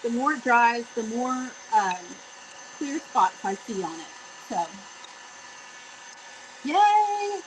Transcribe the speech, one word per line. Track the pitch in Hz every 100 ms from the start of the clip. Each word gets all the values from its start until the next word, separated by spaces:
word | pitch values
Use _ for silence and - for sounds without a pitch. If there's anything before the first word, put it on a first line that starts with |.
The | 240
more | 233 269
it | 294
dries, | 254 240 233 240 233
the | -
more, | 220 233 247 254 254 - -
um, | 220 - 180 - - - - - - - -
clear | 285 294
spots | - 233 180 -
I | 202
see | 196 - 202
on | 170 165
it. | 156 - - - -
So, | 202 170 196 - - - - - - - - - - - - - - - - - -
yay! | 262 339 415 415 415 415 403 403